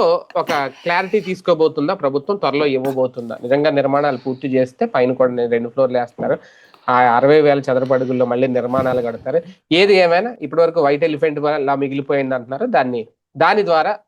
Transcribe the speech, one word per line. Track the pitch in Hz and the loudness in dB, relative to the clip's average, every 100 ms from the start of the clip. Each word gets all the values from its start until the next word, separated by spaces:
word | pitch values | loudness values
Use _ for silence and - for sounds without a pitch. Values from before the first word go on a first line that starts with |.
| 175 175 - 175 | 4 0 -2 -6
ఒక | 160 151 135 - | -2 -2 -4 -6
క్లారిటీ | 170 175 190 214 | -2 -2 0 -2
తీసుకోబోతుందా | 180 185 - 160 151 147 147 | -2 -4 0 2 0 0 -4
ప్రభుత్వం, | 185 139 139 139 202 | -2 -2 -2 -4 -2
త్వరలో | 143 143 147 | -2 0 0
ఇవ్వబోతుందా? | 131 135 131 127 127 117 107 | 0 -2 0 -2 -4 -10 -10
నిజంగా | 123 143 151 | -6 -2 0
నిర్మాణాలు | 143 139 143 147 123 | 0 0 0 -2 -4
పూర్తి | 135 127 139 | -6 -8 -4
చేస్తే | 127 127 - 233 | -2 -2 -4 -4
పైన | 135 127 | 0 0
కూడా | 127 127 | 0 0
నేను | 123 120 | 0 -2
రెండు | 117 117 | -2 -4
ఫ్లోర్లు | 135 127 123 | -2 -2 -2
వేస్తారు, | 120 - 123 160 - _ _ _ - | -6 -6 -4 -4 -8 _ _ _ 0
ఆ | 123 123 120 | 2 4 4
అరవై | 139 151 | 6 6
వేల | 147 139 | 4 2
చదరపు | 135 127 131 | 0 0 0
అడుగుల్లో | 131 127 127 123 | 0 0 0 0
మళ్ళీ | 127 131 | 0 0
నిర్మాణాలు | 123 120 131 131 123 | 0 -2 -2 0 -2
కడతారు. | 117 113 131 160 175 - - | -4 -6 -4 -4 -4 -12 -2
ఏది | 165 202 190 | 2 4 4
ఏమైనా | 175 175 233 240 | 4 2 0 -6
ఇప్పటి | 139 160 | -4 0
వరకు | 165 165 | 2 2
వైట్ | 143 147 | 0 2
ఎలిఫెంట్ | 160 147 160 147 147 151 139 | 0 0 -2 0 -2 0 -2
లా | 139 | -2
మిగిలిపోయింది | 139 139 - 139 131 131 | -2 -4 -2 -2 -2 -4
అంటున్నారు, | 117 135 254 | -6 -6 0
దాన్ని, | 170 127 120 - _ _ - | 0 0 -4 -8 _ _ 0
దాని | 165 208 | 2 2
ద్వారా | 170 160 170 208 | 2 0 0 -4